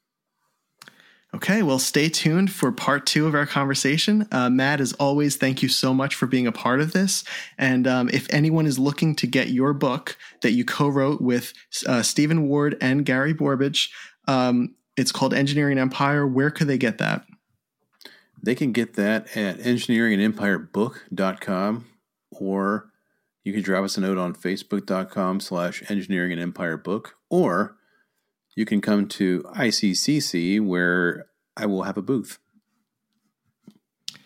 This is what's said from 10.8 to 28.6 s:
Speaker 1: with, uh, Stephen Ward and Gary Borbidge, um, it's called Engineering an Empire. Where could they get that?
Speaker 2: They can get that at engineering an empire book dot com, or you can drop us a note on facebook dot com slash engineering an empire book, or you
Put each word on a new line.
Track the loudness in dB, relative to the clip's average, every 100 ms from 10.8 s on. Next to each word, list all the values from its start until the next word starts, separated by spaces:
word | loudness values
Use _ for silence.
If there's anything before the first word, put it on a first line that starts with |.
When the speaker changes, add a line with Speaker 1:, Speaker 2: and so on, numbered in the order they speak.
| 0 2 0 0
Speaker 1:
with, | 0 0 -2 -12 -12 -6 -2
uh, | 0
Stephen | 2 2 2 2 2
Ward | 2 0 0
and | 0 2 2
Gary | 0 0
Borbidge, | 0 0 0 0 0 -4 -8 -20 _ 0
um, | 2 4 2 0 -6 _ -2
it's | -2
called | 0 0
Engineering | 2 2 2 2 2
an |
Empire. | 0 0 0 2 2
Where | 2 0
could | 0 0
they | 2
get | 0 0
that? | -2 -4 -8 -20 _ _ _ _ _ _ -20 -20 _ -6
Speaker 2:
They | -4
can | 0 0
get | 0 -2 0
that | 0 0 -4 -4
at | -4 -2 0
engineering | 0 2 2 4
an | 4
empire | 2 0 0 -2
book | -2 -2 -2 -4 -10 -4
dot | -2 -2
com, | -4 -2 -2 -4 -10 _ _ _ _
or | -8 -4 -2 -2 -2 -6 _ _ _ _ _ -6
you |
can | -4
drop | 0 0 -2
us | -2
a |
note | -2 -2
on | -4 -4
facebook | -6 -6 -4 -6 -2
dot | -4 -4
com | -4 -2 -2
slash | -4 -4 -4 -6 -6
engineering | -4 -2 -2 -2
an | -4
empire | -6 -6 -6 -6
book, | -6 -6 -8 -20 -2
or | 0 2 0 -2 -8 _ _ _ _ _ _ _
you | -6